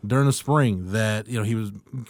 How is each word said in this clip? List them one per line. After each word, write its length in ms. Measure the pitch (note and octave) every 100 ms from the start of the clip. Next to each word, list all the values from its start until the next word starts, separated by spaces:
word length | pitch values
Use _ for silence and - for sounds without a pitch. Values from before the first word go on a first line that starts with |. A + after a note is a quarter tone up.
| G#2
during 200 | B2+ C#3
the 60 |
spring, 580 | C3 - D3 C3 F#2+ F2+
that, 360 | G#2 A2 G#2+ G#2+
you 100 | A#2+
know, 40 |
he 120 | G#2 A2+
was, 160 | G#2+ G2+ - C3 A#2